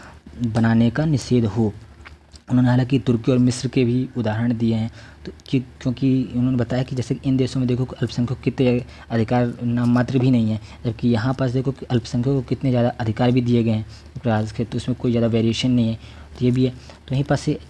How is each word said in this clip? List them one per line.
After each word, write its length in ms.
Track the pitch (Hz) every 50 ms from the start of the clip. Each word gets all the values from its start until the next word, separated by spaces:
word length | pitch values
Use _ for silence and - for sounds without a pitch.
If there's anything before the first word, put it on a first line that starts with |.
| - - - - _ - - - 120
बनाने 440 | 117 107 120 113 113 113 113 117 117
का 140 | 110 - 151
निषेध 400 | 165 151 120 - - 123 123 113
हो। 280 | 110 95 117 113 104 95 - - - - - - - - - _ _ - - _ -
उन्होंने 200 | 123 123 127 123
हालांकि 280 | 123 127 127 123 139 131
तुर्की 320 | 113 - 120 113 113 -
और 60 | 131 123
मिस्र 300 | 123 127 123 - - 123
के 160 | - 139 127
भी 240 | 117 120 127 127 127 - 123
उदाहरण 400 | 113 110 104 107 117 120 123 113
दिए 180 | 117 113 110
हैं, 160 | 113 113 117 - - - - - - -
तो 60 | - - - - -
कि, 100 | - 135
क्योंकि 720 | 123 - - - - 131 120 - 135 135 131 131 127 - 120
उन्होंने 220 | 120 123 131 131 123
बताया 260 | 120 - - 123 135
कि 120 | - 143
जैसे 200 | 127 117 - 139
कि 140 | 120 - 135
इन 80 | 131 131
देशों 220 | 131 123 - 135
में 80 | 127 123
देखो 180 | 123 120 127
कि 100 | 123 - -
अल्पसंख्यक 380 | - 113 - - 120 117 127 -
कितने 440 | - 135 120 - 135 123 123 123 123 - - - - -
अधिकार 440 | 120 113 110 110 123 123 123 120 120 127 120
नाम 260 | 120 120 120 120 120
मात्र 300 | 120 123 123 120 127 135
भी 120 | 123 131
नहीं 180 | 131 120 113 110
है, 100 | 110 107 - - - - -
जबकि 240 | 127 110 - - 120
यहाँ 240 | 117 113 107 131 131
पास 180 | - 135 127
देखो 200 | 120 131 127 139
कि 140 | 127 - -
अल्पसंख्यकों 500 | - 127 117 110 - - 123 120 135 139
को 60 | 139
कितने 280 | 123 - 131 - - 135
ज़्यादा 200 | 123 120 117 123
अधिकार 420 | - - 117 110 107 - 127 123
भी 100 | 123 131
दिए 220 | 120 120 120 117 113
गए 80 | 113
हैं 140 | 113 107 107 - - - - - - - -
राज 260 | 123 110 107 110 110
के, 120 | 110 - 120
तो 140 | - - 123
उसमें 200 | - - 123 -
कोई 120 | - 127
ज़्यादा 160 | 117 117 110 117
variation 440 | 110 117 113 113 113 - - 127
नहीं 180 | 123 123 117 113
है, 60 | 113 110 - - - - - - - -
तो 60 | 127
ये 60 | 123
भी 140 | 123 127 127
है। 60 | 127
तो 400 | 123 - - - - - - -
वहीं 120 | 131 131 143
पास 180 | - 147 135
से 160 | - - 147 - -